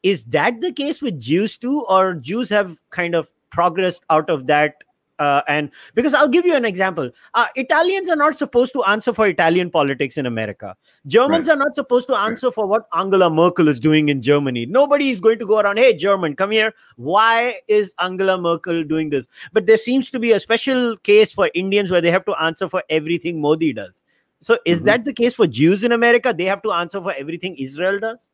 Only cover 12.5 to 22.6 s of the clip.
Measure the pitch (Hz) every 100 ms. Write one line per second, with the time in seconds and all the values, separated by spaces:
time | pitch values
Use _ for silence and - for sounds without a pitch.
12.5 | 240 202 214 - 165 190 190 175 160 175
13.5 | 175 156 127 151 156 147 139 117 147 139
14.5 | 120 117 220 277 285 277 220 208 226 208
15.5 | 214 202 202 254 180 185 196 165 143 196
16.5 | 220 220 - _ _ 127 190 226 226 240
17.5 | 202 - 214 196 - 180 185 190 185 175
18.5 | 165 180 170 151 156 156 143 123 - -
19.5 | 220 185 220 226 262 - 262 226 208 -
20.5 | 226 - 262 240 220 - 208 214 - 180
21.5 | 170 190 202 196 180 170 180 190 160 160
22.5 | 165